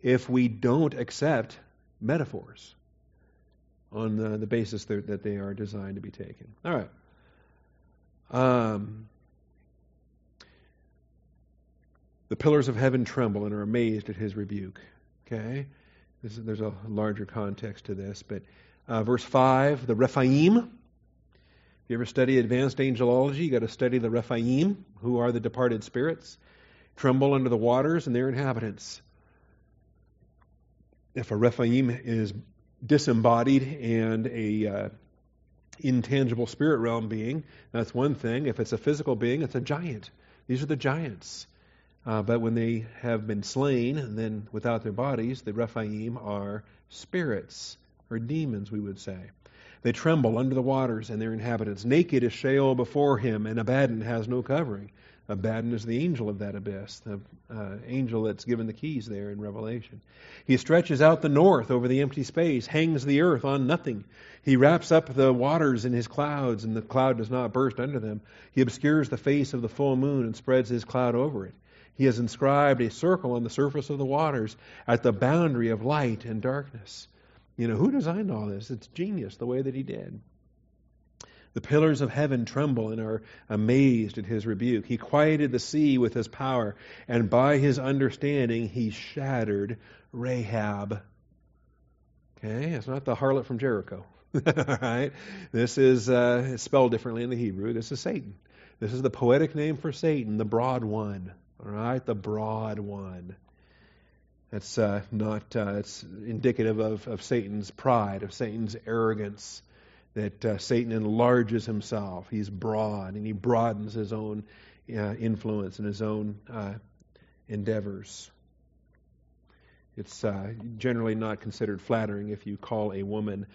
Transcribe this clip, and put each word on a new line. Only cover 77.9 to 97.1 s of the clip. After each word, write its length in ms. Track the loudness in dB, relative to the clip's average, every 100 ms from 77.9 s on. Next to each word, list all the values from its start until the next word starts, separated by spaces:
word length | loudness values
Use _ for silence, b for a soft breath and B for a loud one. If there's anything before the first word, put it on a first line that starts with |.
designed 400 | 2 0 -2 -2
all 140 | -4 -4
this? 240 | -8 -10
It's 180 | -12 -12
genius 480 | -8 -6 -4 -8 -8
the 120 | -4
way 140 | -2
that 140 | -4 -6
he 80 |
did. 380 | -8 -8 -10 -16 -20 _ _ _ _ _ _ _ _ _ B B B
The 80 | -10
pillars 400 | 2 4 6 4
of 100 | 0
heaven 340 | 0 0 0 -2
tremble 460 | -2 0 0 -2
and 100 | -4
are 220 | -4 -4 B B B
amazed 680 | 0 4 6 6 4 0 -6
at 80 | -4
his 180 | -4 -2
rebuke. 400 | -2 0 0 -2
He 120 | -6
quieted 540 | 0 2 4 4 2
the 60 | 0
sea 400 | -2 2 4 4
with 160 | 4
his 140 | 0 -6
power, 480 | -6 -2 0 0 -6 B B B
and 240 | 0 4
by 260 | 6 6 6
his 220 | 4 2
understanding 880 | 0 2 0 0 -2 0 2 0 -2
he 220 | -2 -4
shattered 880 | -4 -10 -8 -2 -2 0 0 -2 -6 B B B
Rahab. 920 | -8 -4 -4 -2 -2 -2 -4 -6 -8 -10 _ _ _ _ _ _ _ _ _ _ _ _ _
Okay, 360 | -8 -4 -4
it's 140 | -6 -4
not 180 | -6 -2
the 100 | 0
harlot 300 | 2 2 0
from 120 | -4
Jericho. 480 | -2 -2 -4 -14 -16 _
<laughs> 140 | _ 0
All 420 | 2 2 0 0
right? 340 | 0 0 -2 B B B B
This 280 | -2 0 6
is, 320 | 6 6 4
uh, 340 | 4 4 2 0
it's 160 | -6
spelled 300 | 2 4 6
differently 320 | 4 -4